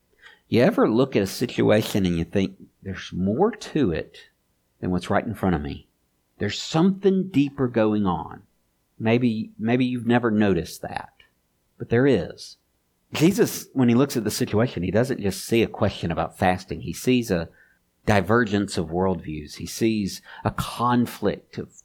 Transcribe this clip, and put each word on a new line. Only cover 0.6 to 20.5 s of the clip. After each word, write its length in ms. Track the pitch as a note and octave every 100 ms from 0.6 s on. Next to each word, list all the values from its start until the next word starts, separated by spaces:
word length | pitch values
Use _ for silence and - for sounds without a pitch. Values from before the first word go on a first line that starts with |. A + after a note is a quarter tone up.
ever 280 | C3+ A#3+ G#3+
look 260 | A2+ C3+ -
at 60 |
a 40 | G2
situation 800 | - B2 - A2+ G#2+ A2 G#2+ F#2
and 120 | E2+
you 60 |
think, 300 | E2 G2+ G2 F#2+ - _
"There's 300 | G2+ F#2 -
more 400 | F2 F#2 A2+ G#3
to 400 | A#3+ - D#3 A#2
it 260 | D#2+ - - - _ _ _ _ -
than 120 | F#2
what's 180 | F2+ -
right 160 | G2+ -
in 80 |
front 220 | G2+ G2 E2
of 60 |
me. 260 | D2 C#2 - _ _ _ _ -
There's 240 | G#2 -
something 680 | - D#3+ F#3 F#3+ G3 F#3+ F#3
deeper 380 | C3+ C#3+ C#3 B2+
going 380 | A#2 G#2+ G#2+ G2+
on." 380 | D#2+ E2 - - _ _ _ _ -
Maybe, 520 | A2+ A#2+ B2 A2 G#2+ -
maybe 240 | A2 B2+
you've 240 | B2+ B2 A2+
never 240 | A#2+ A#2
noticed 500 | G#2+ G#2 F2 D#2 -
that, 280 | - - - _ _ _ _ _ _ -
but 120 | -
there 180 | A#2 C#3
is. 500 | A#2 D#2+ - - - _ _ _ _ _
Jesus, 540 | G2+ D#3+ G3+ F3 - -
when 160 | C3+ B2
he 60 | A#2
looks 200 | C#3+ C3+
at 80 |
the 80 | G#2
situation, 520 | - A#2+ G#2 A#2+ -
he 80 | F2+
doesn't 300 | G2+ B2 B2+
just 220 | G2+ F#2
see 200 | - A2+
a 40 | G#2
question 440 | - G#2 - F2+
about 260 | D#2+ D#2+ -
fasting. 440 | F#2+ F#2 - E2
He 120 | A#2+
sees 360 | - - B2+ A2
a 200 | F#2 E2 _ _ _ _ _ -
divergence 720 | G#2 F2 A2+ A#2 G2+ G2 -
of 100 | D#2+
worldviews. 680 | E2+ F#2+ F2 - D2+ D2 -
He 100 | -
sees 560 | - A2+ A2 G2 - - -
a 60 | A2+